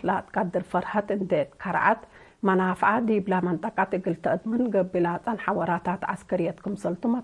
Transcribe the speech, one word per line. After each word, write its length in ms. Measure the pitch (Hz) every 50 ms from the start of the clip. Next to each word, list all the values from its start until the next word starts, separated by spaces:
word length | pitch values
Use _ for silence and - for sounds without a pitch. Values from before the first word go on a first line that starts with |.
| -
لا 200 | 185 196 - - - -
تقدر 280 | 196 202 170 - 180
فرحة 420 | 180 - - 180 - - - 208 202 -
انديت 440 | - 202 185 175 180 156 185 - - - -
كرعت 340 | 190 170 165 - 190 226 214 - - - - - - - - -
منافعة 560 | 196 185 185 185 185 185 - - 202 214 247
دي 200 | 240 220 220 202
بلا 200 | 185 196 185 185
منطقة 440 | 180 180 165 156 - 175 - 185 196
تقل 320 | - - 185 - 196 170
تأدمن 640 | - - - 170 190 - 220 226 240 254 226 202
قبلات 520 | 190 185 185 - 175 170 170 175 175 - 233
عن 100 | 220 196
حواراتات 640 | - 185 208 175 165 180 170 170 - 185 175 - -
عسكرية 480 | - 196 - - - 180 180 165 175
كم 240 | 170 - - 202 202
سلطة 340 | - - 175 180 - - 233
ما 140 | 240 247